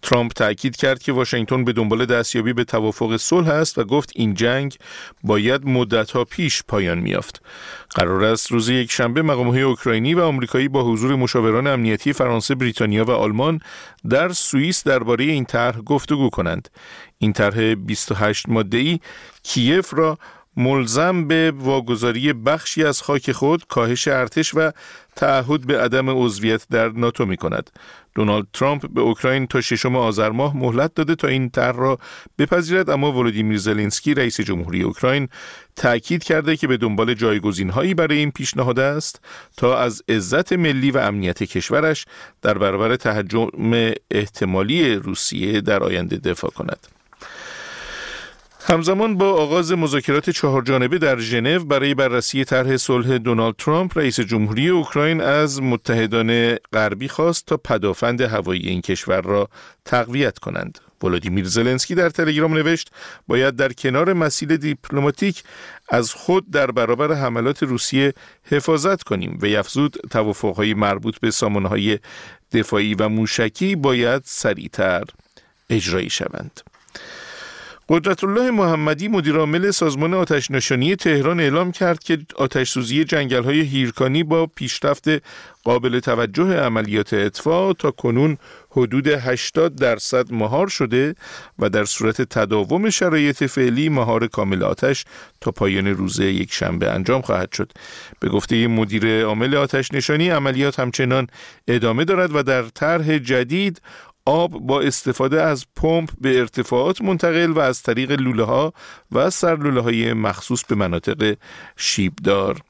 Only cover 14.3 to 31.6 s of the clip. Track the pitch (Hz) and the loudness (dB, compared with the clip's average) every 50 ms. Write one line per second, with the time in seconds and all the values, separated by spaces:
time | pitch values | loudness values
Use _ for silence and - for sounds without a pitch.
14.3 | 180 - - - - 135 139 170 180 - - 147 139 131 117 110 120 113 131 147 | 0 -2 -2 0 0 0 0 2 0 -2 0 0 0 0 2 0 0 2 2 0
15.3 | 160 143 127 - - 120 120 120 117 113 107 - 147 139 - - 151 143 139 120 | 0 0 -2 -2 0 0 0 0 -2 -4 -2 0 0 0 0 0 0 2 2 0
16.3 | - - 95 82 87 90 - - _ - - - - - - - _ _ - 107 | 0 0 -2 -2 -2 -4 -8 -12 _ -20 -20 -20 -20 -20 -20 -20 _ _ 0 0
17.3 | 101 - 104 101 101 113 113 110 113 104 95 110 110 - - - 110 98 107 104 | 2 2 2 2 2 2 2 2 2 0 -2 -6 -4 -4 -2 -4 -2 0 0 0
18.3 | 104 - - - 120 113 110 95 107 117 127 156 170 165 _ - - - - - | 0 -2 -2 0 0 0 0 0 0 0 2 2 0 -2 _ -10 -20 -20 -20 -20
19.3 | - - _ - - 131 120 123 151 185 185 - - 143 160 156 151 156 - - | -20 -18 _ -6 -2 0 2 4 4 2 2 0 0 0 2 2 0 -4 -8 -20
20.3 | - - - _ _ - 120 127 135 139 127 117 113 127 156 175 185 180 165 143 | -20 -20 -20 _ _ 0 2 2 2 2 2 0 0 2 2 2 2 0 0 2
21.3 | 160 160 160 160 156 139 135 131 139 135 123 113 120 110 113 123 117 120 127 147 | 2 4 4 2 0 0 0 0 2 2 2 0 -2 0 0 0 0 2 0 0
22.3 | 143 117 110 131 151 160 - - - - 156 151 139 - - - 147 139 - - | 0 0 0 0 0 0 -2 -6 -2 0 0 2 0 -2 -2 -2 -2 -2 0 -2
23.3 | 127 - - 139 160 170 - _ - - 117 113 123 120 - 151 139 131 127 110 | -2 0 2 0 0 0 -2 _ -2 0 0 0 0 -2 0 0 0 0 0 -2
24.3 | - 160 160 156 - 147 160 160 147 - - - - - - _ _ - - 143 | 0 -2 -2 0 0 0 0 0 -2 -6 -18 -20 -20 -20 -20 _ _ -2 2 2
25.3 | 139 135 127 120 147 156 127 123 143 117 123 123 113 131 131 131 131 131 123 120 | 2 2 2 0 -2 -2 0 -2 0 0 2 2 2 0 0 0 0 2 2 0
26.3 | 104 98 104 113 110 110 - _ 123 117 113 113 110 113 117 117 120 - 123 101 | 0 0 0 0 0 0 -2 _ 0 0 0 0 0 0 -2 -2 0 0 -2 -2
27.3 | 92 - - 82 - 53 - - _ - - - - - - _ _ - 107 104 | -2 -2 -2 -4 -4 -4 -6 -8 _ -20 -20 -20 -20 -20 -20 _ _ 0 0 2
28.3 | 104 107 101 - _ - 127 139 147 143 131 143 - 120 120 117 113 - - 131 | 2 0 -2 -4 _ -2 0 0 0 -2 -6 -6 -2 0 2 2 0 0 0 0
29.3 | 131 135 131 123 - 135 117 - 127 113 - 131 123 131 120 113 110 98 110 107 | 0 0 -2 0 -2 -2 0 0 -2 -2 0 0 2 2 2 0 2 2 0 0
30.3 | 110 117 135 143 139 139 127 127 113 120 139 160 _ - 156 147 165 160 - 147 | 0 0 -2 -2 0 0 -2 0 0 2 0 0 _ -2 0 0 0 0 0 0
31.3 | 131 135 131 120 - - | 0 0 -2 -2 -2 0